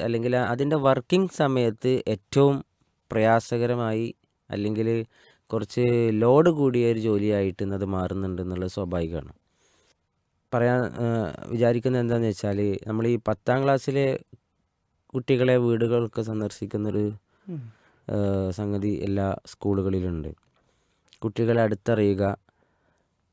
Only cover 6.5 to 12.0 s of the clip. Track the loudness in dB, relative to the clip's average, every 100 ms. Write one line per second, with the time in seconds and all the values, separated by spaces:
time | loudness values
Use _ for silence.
6.5 | 4 2 2 2 0 0 0 2 0 0
7.5 | -2 -6 -4 -4 -2 -4 -4 -4 -6 -6
8.5 | -6 -6 -6 -4 -4 -4 -6 -10 -18 _
9.5 | _ _ _ _ _ _ _ _ _ _
10.5 | 0 2 2 -2 -2 -2 -2 -4 -6 -8
11.5 | 0 2 2 0 0